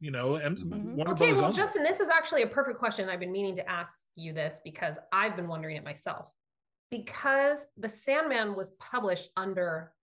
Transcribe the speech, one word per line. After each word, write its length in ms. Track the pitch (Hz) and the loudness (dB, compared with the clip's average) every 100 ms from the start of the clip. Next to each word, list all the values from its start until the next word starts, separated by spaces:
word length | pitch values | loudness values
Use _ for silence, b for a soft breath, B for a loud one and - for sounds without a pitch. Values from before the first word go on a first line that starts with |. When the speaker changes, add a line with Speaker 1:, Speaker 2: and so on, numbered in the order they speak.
Speaker 1:
you 100 | 151 | -6
know, 240 | 127 131 | 0 2
and 240 | 151 147 175 | 2 0 -2
Speaker 2:
Mm-hmm. 140 | - | -4
Speaker 3:
Mm-hmm. 220 | - - 143 | -4 -4 -2
Speaker 1:
Warner 160 | 160 | -2
Speaker 4:
Okay, 60 | - - | 4 6
Speaker 1:
Brothers 100 | 403 | 6
Speaker 4:
well, 100 | - | 4
Speaker 1:
owns 100 | 233 | 4
it. 20 | |
Speaker 4:
Justin, 220 | 415 381 | 2 2
this 160 | 302 392 | 2 2
is 80 | 339 | 4
actually 340 | 330 320 302 | 4 4 2
a 60 | 220 | 2
perfect 320 | 277 269 - | 2 0 0
question. 280 | 226 208 190 | -2 0 -4
I've 120 | 180 | -2
been 100 | 180 | -2
meaning 240 | 196 202 | -2 -2
to 160 | 180 - | -2 -4
ask 220 | 175 170 - - - | -4 -6 -12 -20 -12
you 160 | 165 | -8
this 260 | 156 156 156 | -4 -4 -4
because 320 | 160 151 160 156 - | -16 -6 -4 -4 -2
I've 240 | 190 214 180 | 0 2 0
been 100 | 170 | -6
wondering 300 | 160 156 151 | -6 -6 -8
it 80 | |
myself. 420 | 143 147 180 - - _ _ _ _ _ _ | -10 -10 -8 -8 -12 _ _ _ _ _ _
Because 760 | 233 - - 285 269 277 294 - - | -10 -8 -2 2 4 4 2 -6 -10
the 100 | 214 | -10
Sandman 680 | - - 285 320 247 208 190 | -6 0 2 2 0 0 -2
was 160 | 185 - | -6 -10
published 500 | - 247 208 175 - 185 | -6 -2 0 0 -2 -4
under 560 | 190 185 175 160 - _ | -2 0 0 -2 -8 _